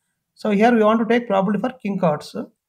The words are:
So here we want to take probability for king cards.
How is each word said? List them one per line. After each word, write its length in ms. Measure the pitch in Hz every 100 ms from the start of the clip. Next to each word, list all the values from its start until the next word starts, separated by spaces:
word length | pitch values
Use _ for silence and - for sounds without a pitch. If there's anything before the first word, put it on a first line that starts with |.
| _ _ _ _
So 160 | 214
here 200 | 202 226
we 120 | 240
want 160 | 208 226
to 80 | 220
take 140 | 233 240
probability 340 | 196 190 202
for 120 | 247 - 208
king 120 | 190
cards. 380 | 175 147 - - - _